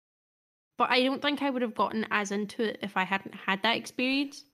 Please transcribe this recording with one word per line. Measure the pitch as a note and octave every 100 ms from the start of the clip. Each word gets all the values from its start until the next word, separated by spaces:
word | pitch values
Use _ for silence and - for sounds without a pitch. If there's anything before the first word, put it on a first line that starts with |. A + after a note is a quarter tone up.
| _ _ _ _ _ _ _ -
but | B3
I | B3+
don't | C4 C4+
think | C#4+ C#4+
I | C#4
would | B3+
have | A#3+
gotten | G#3+ B3 A3 -
as | G#3 G3+
into | G3+ G#3 -
it | A3 -
if | G3+ -
I |
hadn't | F#3 G3 -
had | - - F#3+
that | A3 A3+
experience. | - - B3+ C4+ C#4 - -